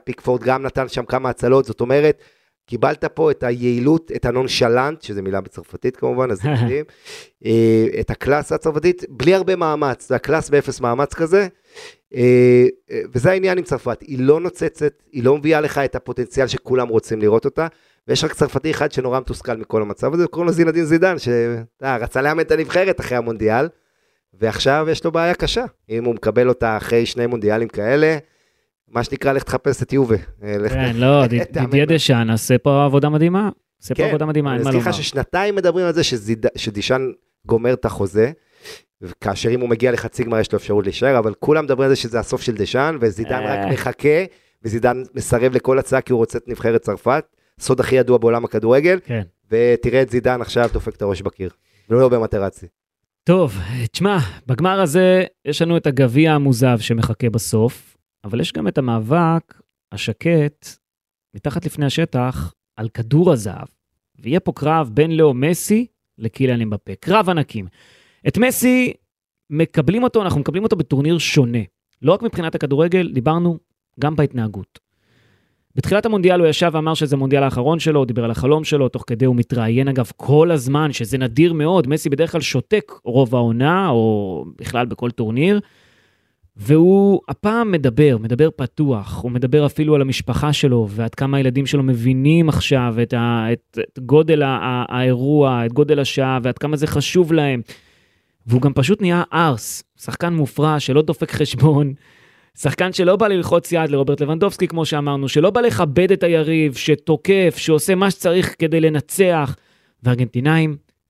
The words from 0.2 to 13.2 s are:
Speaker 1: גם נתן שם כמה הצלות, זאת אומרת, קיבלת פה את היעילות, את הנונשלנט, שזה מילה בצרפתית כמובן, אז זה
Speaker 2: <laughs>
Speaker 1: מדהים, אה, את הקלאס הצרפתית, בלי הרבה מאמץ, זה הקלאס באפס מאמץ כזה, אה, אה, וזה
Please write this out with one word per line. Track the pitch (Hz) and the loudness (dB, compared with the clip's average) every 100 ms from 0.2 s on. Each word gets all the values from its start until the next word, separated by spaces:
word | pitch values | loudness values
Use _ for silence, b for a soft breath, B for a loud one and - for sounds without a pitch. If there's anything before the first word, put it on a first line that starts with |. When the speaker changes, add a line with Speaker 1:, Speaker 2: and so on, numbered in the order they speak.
| - 123 | -4 -2
Speaker 1:
גם | 117 131 | 0 -2
נתן | 135 135 127 | -2 -6 -6
שם | 135 113 | -6 -4
כמה | 127 131 | -4 -4
הצלות, | 113 123 135 135 | -2 2 2 2
זאת | - | -4
אומרת, | 120 139 151 - b b b b - | 0 2 2 0 b b b b -12
קיבלת | 120 135 151 160 | -4 -2 -2 -6
פה | - 156 | 0 0
את | 139 | 0
היעילות, | 123 123 123 120 131 160 - 120 | -4 -2 -2 0 2 0 -2 -6
את | 123 | -4
הנונשלנט, | 123 131 - 120 123 139 156 | -2 -2 0 2 2 -2 -6
שזה | - 101 | -10 -8
מילה | 95 98 | -6 -6
בצרפתית | 95 - 85 - - - | -8 -16 -18 -8 -6 -4
כמובן, | 127 123 127 | -4 -2 -2
אז | 95 | -2
זה | 135 | -2
Speaker 2:
<laughs> | 127 | 0
Speaker 1:
מדהים, | 120 139 151 B B B B B 110 | 0 -2 -8 B B B B B 0
אה, | 113 113 113 113 107 | 2 4 4 2 -2
את | - | -6
הקלאס | 107 127 147 143 | -4 -2 -2 -2
הצרפתית, | 156 160 151 175 180 - | -4 -4 -2 -2 -2 -6
בלי | 127 143 | -2 0
הרבה | 190 185 180 | 2 0 -2
מאמץ, | 165 147 143 120 - | -2 -2 -2 -4 -4
זה | 123 | -4
הקלאס | - 156 147 | -2 -2 0
באפס | 143 135 - | 0 0 -4
מאמץ | 123 127 143 | -2 0 -2
כזה, | - 160 196 196 _ B B B B _ 127 | -2 2 2 0 _ B B B B _ 0
אה, | 123 123 123 123 127 - - | 4 6 6 6 4 0 -10
אה, | 117 98 | -8 -6
וזה | 123 | 0